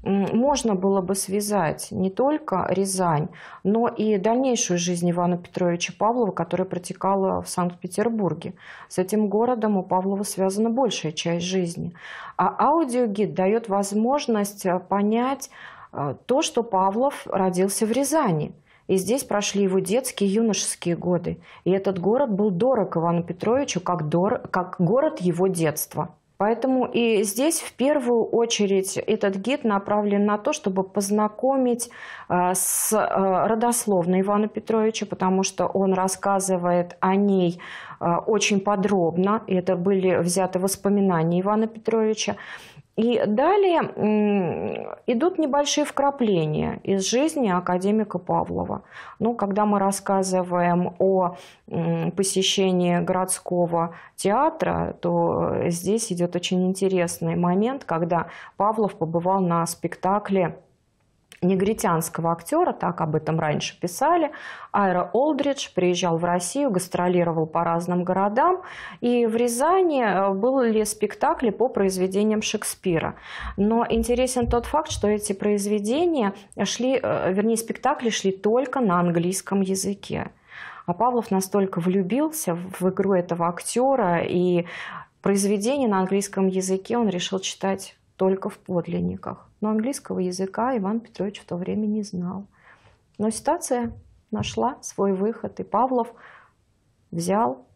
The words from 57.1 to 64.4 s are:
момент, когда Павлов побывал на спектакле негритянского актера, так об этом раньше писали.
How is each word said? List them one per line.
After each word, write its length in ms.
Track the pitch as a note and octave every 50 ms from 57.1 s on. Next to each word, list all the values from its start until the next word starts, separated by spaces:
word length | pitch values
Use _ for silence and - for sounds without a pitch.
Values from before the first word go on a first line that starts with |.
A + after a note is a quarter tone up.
| - - E3+ E3 E3+
момент, 480 | F3 F3 F3 F3+ G3 G#3+ A#3+ C4+ C#4 -
когда 420 | - E3 D#3+ F3 E3+ F3 E3 D#3+ - - - - - _ -
Павлов 380 | G3 G#3 A3 A3 G#3+ F#3 -
побывал 440 | - E3 D#3+ E3 E3+ E3+ F#3 F#3+ G3
на 240 | F#3+ F3 E3+ E3+ E3
спектакле 920 | E3+ - - - E3+ - - - F#3 G3 G#3 G#3 - G3 F#3+ F3+ D#3 - - _ _ _ _ _ _ _ _ _ _ _ _ _ _ - -
негритянского 920 | - F3+ G3 F#3 G3 G3 A3 A3 - G3 E3+ D#3+ E3 - - - E3 E3
актера, 420 | E3+ E3+ - - D4 D#4+ F4+ D#4 G#3
так 260 | - - F3 E3+ -
об 140 | E3 D#3 D3+
этом 260 | D#3 D#3 D#3 D#3+ D#3+
раньше 400 | D#3+ D3+ D3+ D#3+ E3 - - _
писали. 500 | - F3 - - C4+ D4+ F4 F4 D#4 C#4+ - -